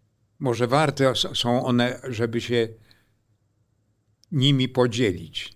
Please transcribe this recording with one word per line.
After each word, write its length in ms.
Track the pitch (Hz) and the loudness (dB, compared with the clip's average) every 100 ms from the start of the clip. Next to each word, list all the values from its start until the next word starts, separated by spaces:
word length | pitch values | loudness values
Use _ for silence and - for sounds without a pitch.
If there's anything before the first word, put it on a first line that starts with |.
| _ _ _ - | _ _ _ -6
może 280 | 135 117 120 | -4 0 2
warte 420 | 139 147 - 135 | 2 2 2 2
s-, 180 | 117 - | 2 -4
są 320 | - 120 123 131 | -2 0 0 2
one, 340 | 120 123 123 135 | 2 0 -4 -8
żeby 320 | 113 117 113 | -4 -4 -4
się 260 | 113 120 110 - _ _ _ _ _ _ _ _ _ _ _ _ _ _ - | -2 -2 -2 -6 _ _ _ _ _ _ _ _ _ _ _ _ _ _ -6
nimi 380 | 147 139 135 127 | 2 2 2 2
podzielić 840 | 127 123 110 107 87 78 - - | 2 2 2 0 -2 -8 -12 -14